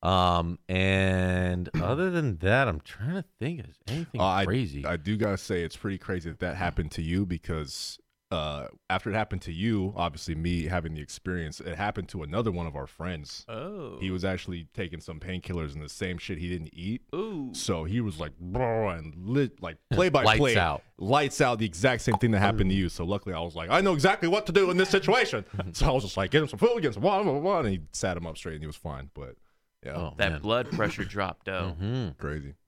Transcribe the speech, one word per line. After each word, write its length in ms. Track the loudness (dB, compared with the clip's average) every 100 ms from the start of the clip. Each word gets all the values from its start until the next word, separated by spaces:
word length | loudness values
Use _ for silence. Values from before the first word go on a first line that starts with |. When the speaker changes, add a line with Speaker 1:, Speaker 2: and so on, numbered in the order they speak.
Speaker 1:
Um, 540 | 4 6 6 4 2 -4 _
and 1000 | 0 4 4 4 4 2 2 2 0 -2
<clears throat> 80 | -2
other 280 | 0 0 0
than 280 | 0 0 0
that, 300 | 4 4 4
I'm 140 | 0
trying 320 | -6 -8 -6
to 120 | -4 -8 _
think 200 | -6 -6
of 60 | -12 -16 -8
anything 320 | -6 -6 0
Speaker 2:
Uh, 60 | 2
I, 200 | 2 2
Speaker 1:
crazy. 400 | 0 0 -4 -4
Speaker 2:
I 120 | -4
do 180 | -2 0
gotta 220 | 0 -2
say, 240 | -2 -2
it's 140 | -2 -6
pretty 220 | -6 -6
crazy 300 | -4 -6 -6
that 100 | -6
that 160 | -6 -2
happened 360 | -2 -2 -4
to 80 | -4
you 220 | -2 0 0
because, 720 | -4 -4 -6 -6 -10 -12 -12 _ _ _
uh, 340 | -4 -4 -6 -10 -16 _
after 220 | -4 0
it 20 |
happened 280 | -2 -2 -4
to 80 | -6
you, 420 | -2 0 2 0 0
obviously 380 | -2 -4 -6
me 300 | -2 0 0
having 320 | 0 -2 -4 -8
the 60 |
experience, 580 | -10 -10 -6 -4 -6 -8
it 160 | -10 -4
happened 320 | -4 -4 -8
to 140 | -8
another 260 | -4 -2 0
one 160 | -2 -4
of 100 | -6
our 120 | -10
friends. 580 | -10 -8 -8 -10 -16 -12
Speaker 3:
Oh. 520 | -10 -10 -10 -12 -8
Speaker 2:
He 100 | -4
was 160 | -2 -2
actually 420 | -4 -6 -10 -10
taking 280 | -8 -8 -8
some 180 | -12 -12
painkillers 540 | -8 -8 -4 -4 -4 -6
and 80 |
the 60 | -12
same 280 | -8 -6 -6
shit 220 | -6 -6
he 80 | -4
didn't 200 | -6 -8
eat. 300 | -8 -6 -6 _
Speaker 3:
Ooh. 360 | -8 -6 -6 -8
Speaker 2:
So 300 | -6 -4 -2
he 160 | 0 -2
was 180 | -2 -4
like, 120 | -8 -8
"Bro," 500 | -6 -2 0 0 0
and 240 | -2 -8 -12
lit, 440 | -2 0 0 -2
like, 160 | -12 -12
Speaker 1:
<laughs> 80 | _
Speaker 2:
play 180 | 2 4
by 140 | 6
Speaker 1:
Lights 160 | 6 6
Speaker 2:
play. 160 | 6 6
Speaker 1:
out. 240 | 4 2 -6 -8
Speaker 2:
Lights 440 | 2 4 4 4
out, 180 | 4 4
the 60 | 0
exact 360 | 2 2 4
same 120 | 2 2
thing 140 | 4
that 80 | 4
happened 300 | 4 4 4
to 40 | 4
Speaker 1:
Ooh. 40 |
Speaker 2:
you. 100 | 2
So 140 | -2 -4
luckily 300 | -4 -4 -6
I 60 |
was 120 | -6
like, 160 | -6 2
"I 120 | 4
know 120 | 6
exactly 360 | 6 4 4 2
what 160 | 2 4
to 40 |
do 180 | 4 4
in 60 | 4
this 120 | 4
situation." 560 | 4 6 4 4 0 -4 -8
Speaker 1:
<laughs> 140 | -6
Speaker 2:
So 120 | 2 4
I 40 |
was 120 | 4 0
just 120 | -2
like, 140 | 4
"Get 100 | 4
him 60 | 2
some 100 | 4
food, 200 | 4 4
get 60 | 0
him 60 |
some 100 | 2
water, 200 | 2 4
blah, 100 | 2
blah, 80 | 0
blah," 180 | 2 2
and 100 | 2
he 120 | -2 -4
sat 260 | -4 -2 -2
him 80 | -6
up 100 | -8
straight 160 | -10 -8
and 80 |
he 40 | -8
was 100 | -8
fine. 320 | -10 -10 -12
But 220 | -14 -16 -16 _ _ _ _ -10
yeah. 100 | -6
Speaker 1:
Oh, 160 | -8 0
Speaker 3:
That 140 | 0
Speaker 1:
man. 80 | 0
Speaker 3:
blood 300 | 0 0 0
pressure 320 | 0 0 0
dropped, 440 | -6 -4 -4 -4 -6
though. 260 | -4 -4 -4
Speaker 1:
Mm-hmm. 320 | -4 -2 -4 -6
Speaker 2:
Crazy. 360 | -6 -6 -8 -14